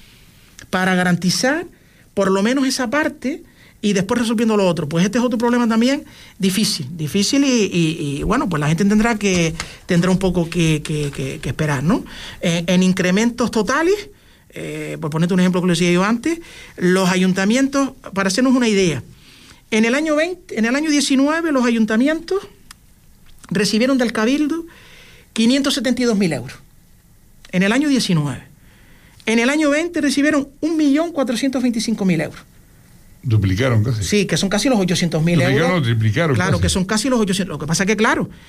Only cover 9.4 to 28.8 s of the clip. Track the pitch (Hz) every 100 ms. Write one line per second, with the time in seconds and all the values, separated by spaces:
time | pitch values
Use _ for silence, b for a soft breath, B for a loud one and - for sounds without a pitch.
9.4 | 165 160 B B B 175 185 185 190 180
10.4 | 165 175 165 156 151 151 143 139 135 143
11.4 | - 123 156 139 139 196 - B B B
12.4 | 180 170 170 180 185 185 180 190 233 233
13.4 | 233 226 214 269 330 415 - - b b
14.4 | b - 156 151 151 151 156 160 175 185
15.4 | 180 180 180 165 175 175 196 233 311 330
16.4 | B B B B 180 185 190 185 185 185
17.4 | 196 240 269 277 269 - - 180 190 190
18.4 | 262 262 240 202 185 135 - B B B
19.4 | B B B 220 226 262 311 302 339 370
20.4 | - - 220 269 311 294 - 262 277 320
21.4 | 330 277 240 233 220 220 269 330 330 381
22.4 | - - - - _ - - - - -
23.4 | - 185 208 220 254 269 240 196 220 285
24.4 | 302 330 330 B B B B B B -
25.4 | 226 269 277 269 247 247 247 208 196 139
26.4 | 123 - - - - - - - - -
27.4 | - 180 196 240 294 262 - 170 143 117
28.4 | - - b b